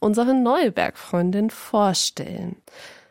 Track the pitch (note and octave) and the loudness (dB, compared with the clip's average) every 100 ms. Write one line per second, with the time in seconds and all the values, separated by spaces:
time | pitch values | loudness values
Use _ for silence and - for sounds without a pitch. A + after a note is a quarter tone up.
0 | G#3+ G#3+ A#3+ C4 A#3+ D4 C#4 - - - | 0 2 2 2 4 2 2 0 -2 -4
1 | - F3 F3 G3+ A3 - - G#3+ G3+ F#3 | -4 -2 0 0 -2 -4 -2 2 4 2
2 | - - - F3 F3 F#3 - - - - | -2 -6 -8 -8 -10 -12 -16 -20 -20 -20
3 | _ | _